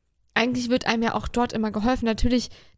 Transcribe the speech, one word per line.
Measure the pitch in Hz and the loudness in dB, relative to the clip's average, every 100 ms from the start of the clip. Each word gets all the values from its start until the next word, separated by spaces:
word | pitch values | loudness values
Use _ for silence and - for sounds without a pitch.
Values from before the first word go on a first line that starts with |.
| _ _ _ | _ _ _
eigentlich | - 240 247 240 | 0 0 0 0
wird | 254 - | 0 2
einem | 226 | 0
ja | 233 | 0
auch | 220 - | -2 -4
dort | 240 240 | -2 -2
immer | 220 214 | -2 -2
geholfen. | 208 214 254 226 | 0 0 0 0
Natürlich | 220 233 247 - - - | 2 2 2 0 -10 -20